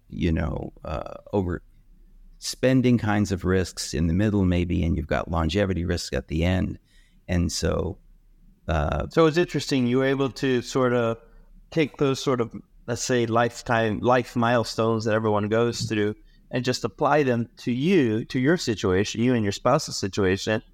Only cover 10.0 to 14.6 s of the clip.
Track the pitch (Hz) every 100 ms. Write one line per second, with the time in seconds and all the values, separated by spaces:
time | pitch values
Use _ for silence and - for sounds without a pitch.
10 | 135 139 135 - 135 123 117 139 127 123
11 | 117 113 - - - - - 165 139 -
12 | 139 135 - 127 113 101 - - - 120
13 | - 123 113 113 120 - - 117 113 95
14 | 113 127 117 123 117 120